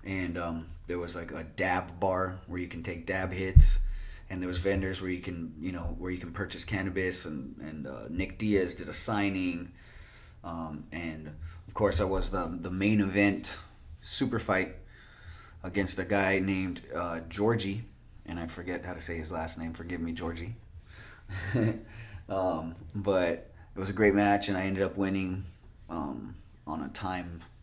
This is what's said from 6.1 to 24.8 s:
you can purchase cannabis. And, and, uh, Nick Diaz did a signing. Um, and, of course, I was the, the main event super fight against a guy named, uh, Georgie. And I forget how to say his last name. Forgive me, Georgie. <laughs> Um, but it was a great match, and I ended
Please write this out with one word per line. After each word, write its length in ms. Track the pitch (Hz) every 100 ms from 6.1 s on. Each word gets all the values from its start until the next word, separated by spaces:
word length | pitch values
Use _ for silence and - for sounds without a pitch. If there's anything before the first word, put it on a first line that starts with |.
you 60 | 90
can 140 | 87
purchase 320 | 85 92 87
cannabis. 640 | - 101 95 92 92 87 87
And, 320 | 73 64 -
and, 260 | 73 78 65
uh, 160 | 64 57
Nick 280 | 85 92 -
Diaz 380 | 107 101 90 -
did 120 | 85
a 60 |
signing. 800 | 78 - 104 101 95 90 85 87 - - - - - - -
Um, 420 | 87 82 80 76 76
and, 360 | 85 85 78 76 76 - - -
of 60 |
course, 260 | - 104 -
I 40 |
was 260 | 95 95 90
the, 260 | 95 85 85
the 80 | 90
main 320 | 92 101 107
event 560 | 98 95 101 95 - - - - - -
super 360 | - - 131 117
fight 380 | - 95 90 - - - - - - - - -
against 340 | 92 95 95 -
a 80 | 90
guy 320 | 101 95 98
named, 440 | 95 95 95 87 -
uh, 280 | 80 87 82 82
Georgie. 580 | 95 107 113 98 101 117 - - - -
And 120 | 85
I 60 | 85
forget 400 | 90 90 87 90
how 80 |
to 80 | 82
say 160 | 82 82
his 140 | 78
last 260 | 85 80 80
name. 160 | 82
Forgive 260 | 80 85 87
me, 120 | 82
Georgie. 460 | 82 85 82 85 113
<laughs> 40 | - - - - - - - 92 87 120 110 110 - - - - -
Um, 460 | 95 92 82 80 85 - 101
but 560 | 101 92 87 85 - - - -
it 40 |
was 100 | 95
a 40 |
great 220 | 98 104 101
match, 320 | 104 101 104
and 100 | 95
I 40 |
ended 200 | 95 95